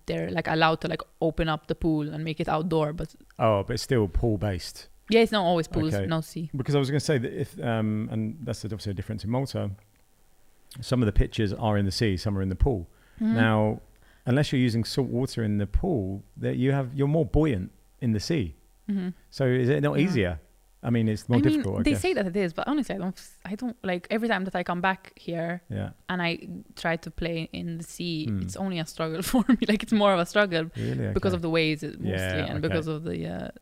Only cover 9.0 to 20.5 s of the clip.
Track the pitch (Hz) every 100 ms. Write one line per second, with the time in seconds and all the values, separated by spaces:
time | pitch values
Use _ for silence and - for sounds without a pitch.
9 | - 107 98 123 139 104 104 98 _ _
10 | _ _ _ _ - _ _ 127 117 123
11 | 107 - - - 104 - 110 104 98 -
12 | 113 90 107 98 95 92 147 104 85 -
13 | _ - 220 117 113 110 107 113 - -
14 | - - - 127 147 135 123 113 107 -
15 | 120 117 131 - 107 104 101 - 190 143
16 | 95 98 - - 123 127 127 139 127 139
17 | 139 160 135 147 156 101 95 - _ _
18 | 123 107 - 165 85 - _ _ - 196
19 | 185 - _ - 131 127 123 147 143 143
20 | 180 139 90 80 -